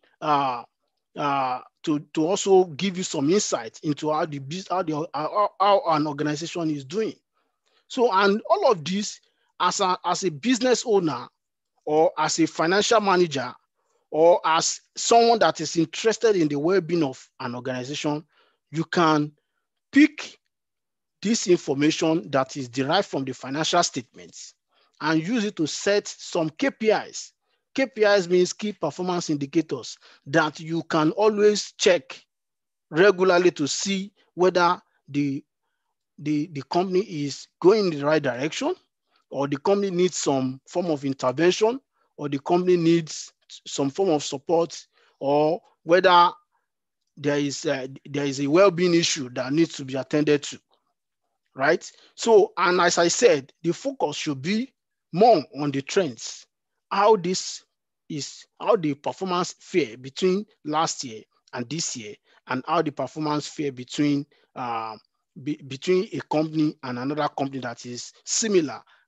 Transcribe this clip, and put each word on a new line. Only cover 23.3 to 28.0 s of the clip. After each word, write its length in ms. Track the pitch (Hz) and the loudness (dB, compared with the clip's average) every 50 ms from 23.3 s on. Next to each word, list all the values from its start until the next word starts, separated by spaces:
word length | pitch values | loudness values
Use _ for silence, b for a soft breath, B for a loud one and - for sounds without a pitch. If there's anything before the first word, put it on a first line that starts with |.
| 123 | -10
financial 500 | - - 127 135 151 156 - - 175 170 | -10 -10 -8 -6 -4 -4 0 2 0 0
statements 680 | - - 131 113 _ _ 92 87 78 - - - - _ _ _ _ _ _ _ _ _ - | 0 -2 -8 -12 _ _ -20 -20 -20 -20 -20 -20 -20 _ _ _ _ _ _ _ _ _ -6
and 240 | 143 156 160 160 160 | -2 0 0 0 0
use 180 | 185 254 240 202 | 0 -2 -2 -2
it 100 | 208 202 | -4 -4
to 120 | - 156 139 | -4 -4 -4
set 400 | - - - 202 202 208 202 - | -4 -4 -2 0 0 0 -2 -4
some 420 | - _ - - - 175 160 156 | -16 _ -16 -6 -4 -4 -4 -4
K 200 | - - 269 269 | -4 -2 -4 -4
P 200 | - - 220 214 | -4 -2 0 2
Is. 420 | 196 151 117 - - - - - _ _ _ _ _ _ _ _ - | 2 0 -2 -6 -14 -16 -16 -16 _ _ _ _ _ _ _ _ -2
K 100 | - 269 214 | -2 -2 -2
P 160 | - 220 | 0 2